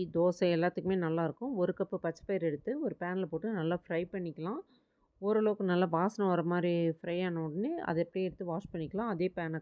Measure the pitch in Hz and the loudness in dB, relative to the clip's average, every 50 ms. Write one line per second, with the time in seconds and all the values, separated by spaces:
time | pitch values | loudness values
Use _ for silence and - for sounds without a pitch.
0 | 185 165 - 165 175 180 175 - 190 175 170 160 170 175 - 170 165 185 190 185 | -2 -2 2 4 4 4 4 4 2 4 4 4 2 0 0 -2 -2 0 0 2
1 | 170 160 160 170 165 151 - - 233 277 262 185 175 180 170 - 147 - 196 175 | 2 0 0 2 0 0 -2 -4 -6 -4 0 0 0 0 2 0 -2 -4 -4 -4
2 | - 165 160 - - - 196 180 165 160 147 - - 220 269 302 320 208 165 - | -4 -4 -4 -4 -4 -2 -2 0 0 0 -2 -2 -4 -4 -4 -2 -2 -4 -4 -4
3 | 175 175 185 190 185 160 - 160 208 226 220 180 156 165 175 175 - - 170 165 | -4 -4 -2 -2 -2 -2 -2 -4 -2 -2 -2 0 0 0 0 -2 -4 -4 -4 -4
4 | 185 - - 190 175 165 143 - 160 185 240 339 - _ _ _ _ _ _ _ | -4 -4 -6 -6 -6 -6 -6 -6 -6 -6 -6 -8 -10 _ _ _ _ _ _ _
5 | _ _ _ - 190 202 220 220 214 214 202 208 196 180 175 180 185 170 165 165 | _ _ _ -6 0 2 2 4 4 2 2 2 2 2 4 4 4 4 2 2
6 | 180 214 - 208 202 190 175 165 160 170 175 180 170 175 170 170 170 165 160 - | 2 2 2 2 2 4 4 4 2 2 2 2 2 2 2 4 2 2 0 -2
7 | - 170 170 175 185 180 170 165 160 151 147 185 220 302 349 339 - - 165 165 | -4 -4 -2 -2 -2 -2 -2 -2 -4 -4 -2 -2 -2 -2 -2 -4 -2 -2 0 0
8 | 170 - - 190 185 180 - - 190 175 160 170 - - - 170 156 - - 196 | 0 0 -2 -2 -2 -2 -4 -6 -6 -4 -4 -4 -6 -6 -6 -6 -6 -4 -4 -4
9 | 233 233 190 160 180 185 - 180 170 160 160 156 | -2 -2 0 0 -2 -2 -2 -2 -4 -4 -4 -4